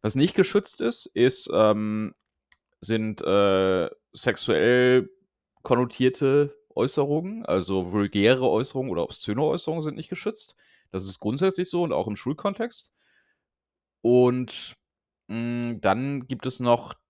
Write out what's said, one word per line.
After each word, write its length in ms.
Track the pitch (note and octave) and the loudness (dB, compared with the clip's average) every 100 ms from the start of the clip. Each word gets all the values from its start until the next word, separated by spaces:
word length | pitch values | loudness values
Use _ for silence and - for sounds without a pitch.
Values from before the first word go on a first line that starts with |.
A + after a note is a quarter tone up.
Was 140 | G#2+ A#2+ | -2 2
nicht 180 | D#3 | 2
geschützt 460 | - F#3 - - - | 4 2 2 -2 -4
ist, 280 | A3+ A#3 - | -4 -4 -8
ist, 440 | - B2+ C3 - | 2 2 2 -2
ähm, 640 | F2+ G#2+ G#2+ G#2+ G#2+ G#2+ _ _ _ _ - _ _ | 4 4 4 -2 -4 -6 _ _ _ _ -20 _ _
sind, 420 | G#2+ A2+ A2 G#2 | -4 -2 -2 -4
äh, 680 | - G2+ G2+ F#2+ F#2+ F#2 E2+ - _ | 0 2 4 4 2 2 -2 -6 _
sexuell 960 | - - A2 - D#2+ G#2+ B2 B2+ B2+ - _ _ _ _ _ | -4 -4 -2 0 2 4 4 6 4 2 _ _ _ _ _
konnotierte 920 | - B2 B2 - C3 B2+ C3+ C#3+ C#3+ - _ | -2 0 0 0 0 2 2 2 0 -4 _
Äußerungen, 720 | - B2+ - C#3+ D3 F3+ A3+ - | -2 -2 0 0 -2 -4 -10 -2
also 460 | F#2 F2+ F#2+ F2+ | -2 0 -2 -2
vulgäre 580 | G#2 G2+ G2+ G#2 B2+ B2+ | -2 0 2 4 4 2
Äußerungen 400 | G2 C3+ C3+ C3 | 0 -2 -6 -4
oder 120 | E2+ | -4
obszöne 400 | - - - G#2+ | -4 -6 -6 -2
Äußerungen 400 | D#3 E3+ - E3 | 0 -2 -4 -4
sind 140 | D3+ C#3+ | -6 -8
nicht 120 | D#3+ | -12
geschützt. 460 | F3+ G#3 A3+ - _ _ _ _ | -8 -8 -8 -18 _ _ _ _
Das 120 | F#2+ | -8
ist 160 | F#2+ F#2+ | -8 -6
grundsätzlich 500 | G#2+ C3+ F#3+ F#3+ F#3 | -4 0 0 -2 -4
so 140 | F3 | -2
und 80 | E3+ | -2
auch 160 | D2+ G2 | -2 -2
im 80 | G#2 | -4
Schulkontext. 800 | - - G3+ G3 A#3+ - - _ _ _ _ _ _ _ _ _ _ _ | -6 -4 -4 -4 -8 -8 -20 _ _ _ _ _ _ _ _ _ _ _
Und, 760 | A#2 B2 B2 B2+ B2+ - - - _ _ _ _ - | 4 6 6 2 -6 -10 -16 -20 _ _ _ _ -12
mm, 540 | A2+ A#2+ A#2+ A#2+ A#2 | -8 -6 -4 -6 -2
dann 460 | F#2+ G2+ C3+ C#3+ B2+ | 0 0 -2 -6 -8
gibt 180 | B2+ B2+ | -8 -8
es 160 | - | -4
noch 320 | B2 A#2+ - - | 2 2 0 -20